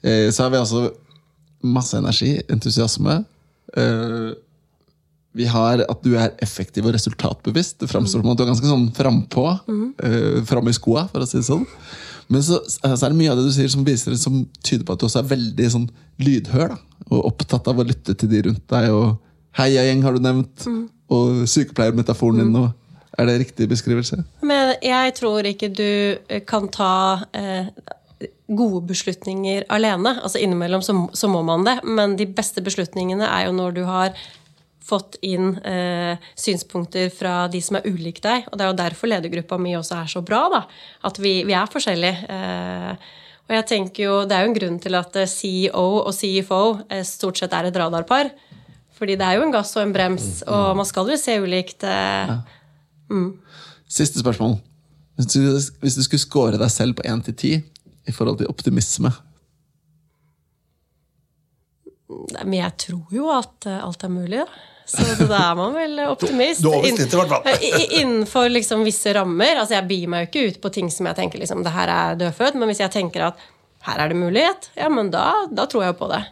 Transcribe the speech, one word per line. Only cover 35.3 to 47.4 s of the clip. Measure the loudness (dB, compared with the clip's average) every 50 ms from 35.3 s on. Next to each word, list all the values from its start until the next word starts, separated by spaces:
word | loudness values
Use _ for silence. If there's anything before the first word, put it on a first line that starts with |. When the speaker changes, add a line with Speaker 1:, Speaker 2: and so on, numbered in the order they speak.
| 0 0 0 0 0 -2 -6
Speaker 2:
eh, | -6 -4 -2 -2 -2 -2 -2 -4 -4 -6 -6 -10 -18 -14
synspunkter | -6 -4 -2 -2 -2 -4 -6 -6 -6 -6 -4 -2 -2 -2 -2
fra | -4 -4 -4 -2 -2 -2 -2 -2
de | -2 -4
som | -4 -2 -4 -2
er | -2
ulik | -2 -4 -4 -6 -8 -10 -6
deg, | -2 0 0 0 -2 -6
og | -6 -2
det | -2 0
er |
jo | 0 0 -2
derfor | -4 -4 -4 -2 -2
ledergruppa | -2 -2 -2 -4 -6 -6 -6 -6 -4 -4
mi | -2 -2 -4
også | -4 -6 -6 -8 -8 -8
er |
så | -8 -8 -8 -4
bra, | -2 0 0 2 2
da. | 0 0 -2 -4 -16 -20 -20 -20 -20 _ _
At | -8 -8 -2
vi, | -2 0 0 0 0
vi | 0 0
er | 0 0
forskjellige. | -2 -4 -4 -2 -2 -2 0 0 -2 -2 -2 -8 -10
Eh, | -10 -8 -6 -6 -6 -6 -6 -6 -8 -8 -8 -8 -10 -10 -14 -20 -20 -20 -20 -20 -20 _ _ _
og |
jeg | -2 -2 -2 0
tenker | -2 -2 -2 -4 -4 -4 -2
jo, | 0 2 2 2
det | 2 2
er | 2 4
jo | 2 2
en | 0
grunn | 0 -2 -4 -4
til | -4 -2 -2
at, | -2 -2 -2 -2
eh, | -2 -2
C | -2 -2 -4 -4 -2 -2 0 0
E | 0 0
O | 2 0 2 2 0 0
og | -2 -4
C | -4 -2 0 0 -2
F | 0 0
O, | 0 2 2 2 2 -2 -6 -8
eh, | -8 -6
stort | -6 -8 -8 -6 -6 -4 -4
sett | -4